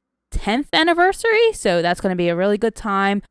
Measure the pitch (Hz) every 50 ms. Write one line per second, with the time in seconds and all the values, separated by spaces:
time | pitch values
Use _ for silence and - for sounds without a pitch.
0 | _ _ _ _ _ _ - - - - 214 254 285 - - 311 320 349 330 339
1 | 349 370 392 - - 453 440 440 466 453 415 - - 208 175 175 165 175 180 -
2 | - 196 185 175 175 170 170 170 185 202 208 202 233 226 220 - - 220 196 196
3 | 196 196 202 202 - -